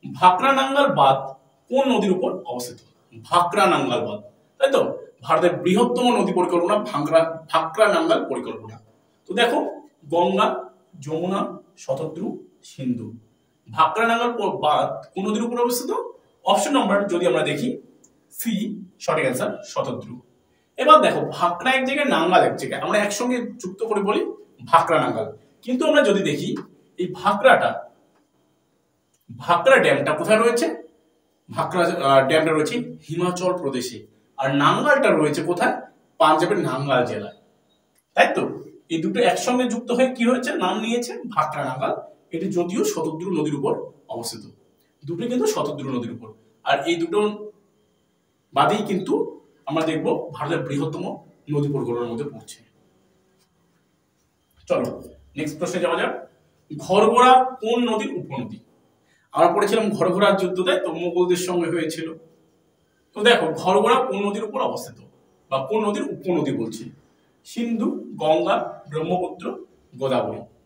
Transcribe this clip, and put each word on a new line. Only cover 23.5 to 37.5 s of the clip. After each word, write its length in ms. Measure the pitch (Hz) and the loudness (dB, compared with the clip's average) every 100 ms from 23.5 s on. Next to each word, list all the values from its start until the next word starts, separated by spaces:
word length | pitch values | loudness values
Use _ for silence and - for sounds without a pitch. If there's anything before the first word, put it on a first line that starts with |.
| - | -10
যুক্ত 260 | 185 - | -12 -8
করে 180 | 214 202 | -4 -2
বলি 300 | 196 294 - - - _ 117 | 0 0 -2 -8 -16 _ 2
ভাকরা 340 | 165 160 160 | 2 4 2
নাঙ্গাল। 360 | 139 - 139 - _ _ | 0 -2 -6 -10 _ _
কিন্তু 240 | - 247 311 | -6 -2 4
আমরা 160 | 294 | 4
যদি 200 | 254 190 | 6 4
দেখি 340 | 160 143 175 - - _ _ _ | 0 -2 -4 -8 -10 _ _ _
এই 140 | 180 | -6
ভাকরাটা, 760 | - 208 202 262 226 117 - - _ _ _ _ _ _ _ _ _ _ _ _ _ _ 120 | -2 -2 2 4 4 2 -4 -12 _ _ _ _ _ _ _ _ _ _ _ _ _ _ -16
ভাকরা 380 | - - 262 269 | 0 4 6 6
ড্যামটা 360 | 185 139 - | 6 2 0
কোথায় 260 | - - 214 | -2 2 4
রয়েছে? 440 | 233 226 330 - - _ _ _ _ _ _ | 4 2 0 -4 -12 _ _ _ _ _ _
ভাকরা, 320 | 123 156 180 | -6 -4 0
আহ, 440 | 160 135 135 135 131 | 0 2 6 6 6
ড্যামটা 240 | 156 156 | 4 4
রয়েছে 260 | 156 156 240 247 - - | 2 0 -2 -6 -12 -10
হিমাচল 500 | 175 180 175 185 180 | -4 -2 0 -2 -2
প্রদেশে, 480 | 147 127 120 107 - _ _ - | -4 -4 -6 -10 -18 _ _ -4
আর 180 | 135 | -2
নাঙ্গালটা 560 | 143 143 - 285 269 208 | 2 2 2 4 4 4
রয়েছে 320 | 156 151 143 | 4 2 0
কোথায়? 380 | 160 175 240 - - _ _ _ | -2 0 0 -2 -8 _ _ _
পাঞ্জাবের 400 | 160 156 180 196 | 4 4 2 0
নাঙ্গাল 480 | 151 135 139 127 117 | 0 -4 0 0 0
জেলায়, 300 | 104 101 - _ | -4 -10 -16 _